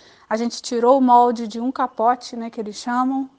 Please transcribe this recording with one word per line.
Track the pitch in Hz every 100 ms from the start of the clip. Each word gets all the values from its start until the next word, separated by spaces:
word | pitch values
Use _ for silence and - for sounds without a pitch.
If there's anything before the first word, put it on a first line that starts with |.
| _ _ -
A | 220
gente | 240 -
tirou | - 240 240 277
o |
molde | 254 240 240 233 226
de | 226
um | 247
capote, | 262 254 - 226 254 - 240
né, | 226
que | 226
eles | 208 208
chamam, | 240 240 254 269 269